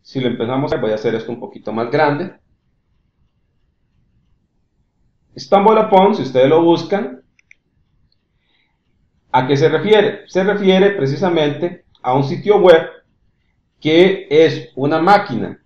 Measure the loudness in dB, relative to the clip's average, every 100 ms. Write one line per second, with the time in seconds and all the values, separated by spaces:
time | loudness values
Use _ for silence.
0 | _ -6 -6 -4 -6 -4 -4 -4 -4 -4
1 | -4 -6 -8 -14 -14 -16 -10 -8 -4 -2
2 | -2 -2 -8 -14 _ _ _ _ _ _
3 | _ _ _ _ _ _ _ _ _ _
4 | _ _ _ _ _ _ _ _ _ _
5 | _ _ _ -20 -2 2 4 2 2 4
6 | 4 0 -2 2 4 4 4 0 0 -6
7 | -6 -12 _ _ _ _ _ _ _ _
8 | _ _ _ _ _ _ _ _ _ _
9 | _ _ _ -4 0 0 0 0 2 2
10 | 2 -4 -6 -4 -2 0 2 2 2 0
11 | -4 -2 -2 0 -2 -4 -8 -10 _ _
12 | -4 -2 -2 -6 0 4 6 6 4 -16
13 | _ _ _ _ _ _ _ _ 0 4
14 | 4 2 -2 2 2 0 -12 -6 -4 0
15 | 2 2 0 -8 -8 -12